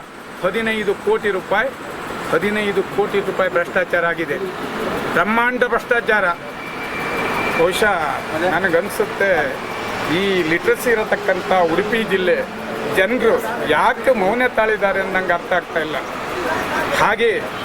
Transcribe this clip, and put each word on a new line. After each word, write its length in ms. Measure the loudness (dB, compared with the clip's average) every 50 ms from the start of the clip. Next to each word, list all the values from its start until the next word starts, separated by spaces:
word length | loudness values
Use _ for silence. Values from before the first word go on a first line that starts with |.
| -4 -10 -16 -18 -16 -16 -8 -4 -2
ಹದಿನೈದು 500 | -2 0 0 0 0 -2 0 0 0 -2
ಕೋಟಿ 380 | 0 2 2 2 2 2 0
ರೂಪಾಯಿ, 380 | -2 -2 0 0 0 2 2 0 -4 -8 -12 -12 -10 -10 -10 -10 -8 -8 -4 0 0
ಹದಿನೈದು 500 | 0 2 0 0 0 0 0 0 0 -2
ಕೋಟಿ 360 | 0 0 0 0 0 0 -2
ರೂಪಾಯಿ 300 | -2 0 0 0 0 0 2
ಭ್ರಷ್ಟಾಚಾರ 520 | 0 0 0 0 -2 0 2 0 0 2
ಆಗಿದೆ. 320 | 0 0 -2 -2 -4 -4 -4 -4 -6 -6 -8 -8 -6 -6 -4 -4 -4 -4 -4 -4 0 2
ಬ್ರಹ್ಮಾಂಡ 500 | 2 2 2 2 2 2 2 2 0 0
ಭ್ರಷ್ಟಾಚಾರ. 640 | 0 0 -2 0 2 0 2 2 2 2 2 2 2 0 -2 -6 -10 -12 -12 -12 -10 -10 -8 -8 -8 -6 -6 -6 -4 -4 -4 -2 -2 -2 -2 -2 0 2 2
ಬಹುಶಃ 380 | 2 2 2 2 2 2 2 2 0 0 -2 -4 -4 -6 -4 -2 0 2
ನನಗನ್ಸುತ್ತೆ 1040 | 2 2 2 2 2 2 0 0 -2 -2 -2 -2 0 0 2 2 4 2 2 -2 -4 -6 -8 -8 -8 -6 -6 -6 -6 -4 -2 0 0
ಈ 260 | 2 2 2 2 2 2
ಲಿಟ್ರಸಿ 460 | 2 0 2 2 2 2 2 2 2
ಇರತಕ್ಕಂಥ 600 | 2 2 2 0 0 0 2 0 0 0 0 2 4 4 4 4 4
ಉಡುಪಿ 300 | 2 2 2 0 0 2
ಜಿಲ್ಲೆ 600 | 2 0 2 4 2 2 2 0 -4 -8 -10 -8 -8 -6 -6 -4 0 2
ಜನರು 460 | 2 2 2 2 2 4 4 4 2 0 -2 -4 -2 0 2
ಯಾಕೆ 420 | 2 4 4 4 2 2 2 4
ಮೌನ 300 | 4 4 4 2 2 2 2 2 2
ತಾಳಿದ್ದಾರೆ 440 | 2 2 2 2 2 2 2 2 0
ಅಂತ 140 | -2 0 -2
ನಂಗೆ 180 | 0 0 2 0
ಅರ್ಥ 200 | 0 0 0 0
ಆಗ್ತಾ 260 | 0 0 -2 -4 -4
ಇಲ್ಲ. 160 | -2 -2 -4 -6 -6 -6 -8 -8 -8 -6 -6 -4 -4 -2 -4 -4 -4 -4 -2 -2 -2 -2 0 2
ಹಾಗೆ 400 | 2 2 2 2 2 2 2 0 -4 -6 -8 -8 -8